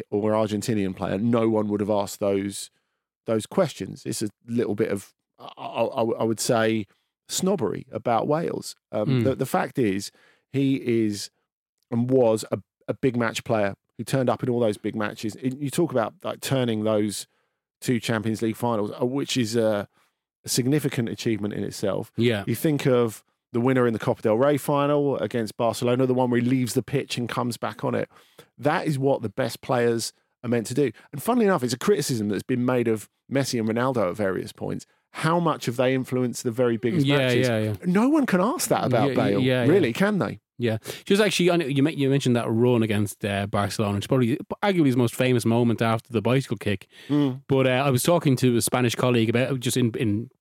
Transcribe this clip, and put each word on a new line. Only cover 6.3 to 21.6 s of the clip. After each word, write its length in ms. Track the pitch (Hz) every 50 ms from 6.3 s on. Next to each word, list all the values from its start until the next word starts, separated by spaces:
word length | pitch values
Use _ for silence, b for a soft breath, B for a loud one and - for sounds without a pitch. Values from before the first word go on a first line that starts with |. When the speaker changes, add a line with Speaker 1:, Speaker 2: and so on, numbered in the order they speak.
| 110 -
Speaker 1:
say, 460 | - - 123 113 113 113 113 110 107 - _ _ _ _ _ _ _ -
snobbery 580 | - - 185 185 208 156 113 - - 90 90 -
about 340 | 123 113 - 123 113 113 110
Wales. 480 | 135 147 165 170 - - - - - - - _ _
Um, 140 | - 110 107 -
Speaker 2:
Mm. 160 | 135 123 113
Speaker 1:
the, 100 | 131 127
the 120 | - 131
fact 320 | - - 185 - - - 139
is, 320 | 117 101 92 98 98 - b b b b b b b b
he 240 | - 135 139 135 135
is 540 | - - 120 117 117 110 107 101 101 - - _ _ _ _ _ _ _ _ _ _ _ _
and 180 | 120 117 123 127
was 360 | 131 131 120 110 110 110 - -
a, 80 | 131 101 - _ _ _ _ -
a 60 | -
big 220 | - - 131 117
match 280 | 120 117 110 113 - -
player 300 | - 117 107 101 98 - - _ _ _ -
who 60 | 107
turned 260 | - - 135 123 120
up 120 | 113 -
in 60 | - 127
all 120 | 120 120
those 160 | 117 107 101 -
big 160 | - 104 98
matches. 400 | 110 104 104 - - - 107 -
It, 220 | - 131 131 131 143
you 120 | 147 131
talk 200 | - 175 175 135
about, 240 | 127 120 107 104 - _
like, 180 | - 110 117 -
turning 440 | - - 139 131 127 120 110 107 107
those 420 | 107 110 107 107 104 95 - - - _ _ _ _ _ _ _ _ _ _
two 180 | - 135 123 110
Champions 420 | - - 113 110 95 110 110 -
League 140 | 117 113 104
finals, 340 | - 123 120 117 104 104 101 - -
uh, 40 | 123
which 320 | 123 131 143 135 - -
is 180 | 135 117 107 117
a, 320 | 117 110 110 107 101 98 - _ _ _ _ _ _ _ _ _ _ _
a 40 | -
significant 600 | - 139 120 131 147 147 - 139 - 127 117 98
achievement 440 | 104 - - 117 110 101 104 101 95
in 80 | 98